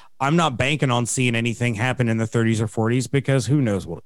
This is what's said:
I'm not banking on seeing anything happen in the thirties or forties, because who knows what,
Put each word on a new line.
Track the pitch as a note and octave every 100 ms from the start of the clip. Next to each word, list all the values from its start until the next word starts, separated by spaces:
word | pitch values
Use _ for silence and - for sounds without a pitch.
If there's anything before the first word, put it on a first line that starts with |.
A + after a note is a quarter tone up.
| - -
I'm | C#3 E3
not | D#3+ A#2+
banking | B2+ D3 C3+
on | A#2+ A#2
seeing | - B2+ A#2
anything | A#2 G#2+ A#2+ G2+
happen | B2+ B2 A#2
in | A2+
the | A2+
thirties | A#2+ A2+ A2+
or | A2+
forties, | - A2+ B2 B2+
because | C#3 C3+ C3+ A2+
who | D3
knows | B2 G2 D#2
what, | E2